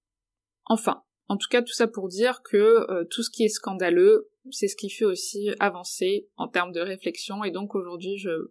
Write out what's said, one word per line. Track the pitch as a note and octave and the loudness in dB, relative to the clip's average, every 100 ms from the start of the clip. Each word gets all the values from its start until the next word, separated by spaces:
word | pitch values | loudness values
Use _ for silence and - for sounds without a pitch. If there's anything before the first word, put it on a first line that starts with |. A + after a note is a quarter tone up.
| _ _ _ _ _ _ - | _ _ _ _ _ _ -2
Enfin, | A3 - - _ _ - | 0 0 -4 _ _ -6
en | G3 | -6
tout | - | 0
cas, | B3 | 0
tout | A#3+ | 0
ça | - A3+ | 0 0
pour | A3 F#3 | -2 -6
dire | F#3 B3 B3+ | 0 0 0
que, | - G3+ G#3+ A3+ - | 0 4 6 6 4
euh, | F3+ E3+ | -2 -4
tout | - | -6
ce | A3+ | -6
qui | - | 0
est | G#3+ | 0
scandaleux, | G#3+ - F#3+ F3+ F3 G3 G#3+ - _ C4 | 0 -6 -2 2 6 8 6 4 _ -16
c'est | - G3 | -4 -4
ce | - | -4
qui | G3+ | -10
fait | - G#3+ | 0 0
aussi | F3+ - G3+ G#3 - | 0 -4 -6 -4 0
avancer | G3+ F3 F3+ - F#3+ G3+ - - | -2 -2 -10 -4 -2 -2 -4 -8
en | E3+ | -4
termes | F3+ F3+ | -4 -4
de | F3 | -4
réflexion, | F3+ F#3+ F3+ E3+ - G3+ | -6 -6 -6 -8 -8 -8
et | G#3 | -6
donc | F3 G3+ G3+ | -6 -6 -6
aujourd'hui, | F3 F3 F#3 G3 | -6 -8 -8 -6
je, | F#3+ D#3+ - | -6 -6 -8